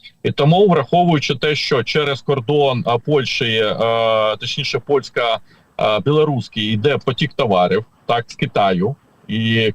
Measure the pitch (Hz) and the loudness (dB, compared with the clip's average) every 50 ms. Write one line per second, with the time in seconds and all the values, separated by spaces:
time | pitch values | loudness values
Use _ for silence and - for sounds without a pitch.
0 | - - _ _ - - - - 143 147 170 185 208 202 170 156 131 - - 175 | -20 -20 _ _ -6 -4 -2 2 4 4 6 6 4 4 4 2 0 0 2 2
1 | 175 170 165 147 - - 143 127 - 151 151 139 - - 147 127 113 - - 156 | 4 4 2 0 0 -2 -4 -2 -2 -2 -2 -2 -2 -2 -2 -2 -2 -2 -2 -2
2 | 147 143 139 123 - - 143 135 117 110 147 147 143 135 127 120 87 113 117 120 | 0 -2 -4 -4 -2 -2 -2 -2 -2 -2 0 2 2 2 0 0 -2 -2 -2 -2
3 | - - 151 143 123 101 - - 123 117 110 110 107 104 92 - 113 113 113 113 | -2 0 0 0 0 -2 -4 -4 -2 -2 0 0 0 0 0 -2 0 0 0 0
4 | 113 113 113 110 107 107 107 104 - 120 - - 135 - - 131 - - 143 135 | 2 2 2 2 2 0 -2 -4 -6 -8 -8 -6 -6 -4 -6 -6 -2 0 0 0
5 | - - - 139 120 117 113 104 - _ _ _ _ _ _ - - 110 107 107 | 0 -2 -4 -4 -2 -2 -2 -4 -6 _ _ _ _ _ _ -2 0 0 0 0
6 | 92 139 147 156 151 151 143 123 - - - 113 107 107 113 107 104 147 139 - | 0 2 2 2 2 2 0 -4 -6 -8 -6 -6 -4 -2 -2 0 0 0 0 0
7 | - - 123 - - 131 - - 139 113 98 90 90 90 92 104 110 _ _ _ | -2 -4 -4 -4 -4 -4 -2 -2 0 2 2 2 2 2 0 -2 -4 _ _ _
8 | _ - 117 117 113 - - - - 123 - 117 104 98 95 87 92 113 143 - | _ -2 -2 -2 -4 -6 -8 -6 -6 -4 0 0 2 2 2 0 0 -2 -4 -6
9 | _ _ _ _ _ - 104 110 113 113 113 113 113 107 101 | _ _ _ _ _ -6 -4 -2 0 0 0 2 0 0 -2